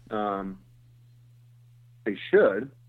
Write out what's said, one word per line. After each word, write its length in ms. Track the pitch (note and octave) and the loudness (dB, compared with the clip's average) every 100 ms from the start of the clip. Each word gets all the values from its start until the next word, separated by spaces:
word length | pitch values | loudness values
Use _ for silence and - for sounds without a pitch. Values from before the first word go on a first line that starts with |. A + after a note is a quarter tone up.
| - | -8
Um, 480 | A2 G#2 G2 G2 F#2+ - - - - - - - - - - - - - - | -4 -2 -4 -6 -12 -18 -20 -20 -20 -20 -20 -20 -20 -20 -20 -20 -20 -20 -8
they 120 | G#2+ G2 - | -6 -6 2
should, 400 | G3 C#3 G2 C#3 - | 4 4 2 -6 -14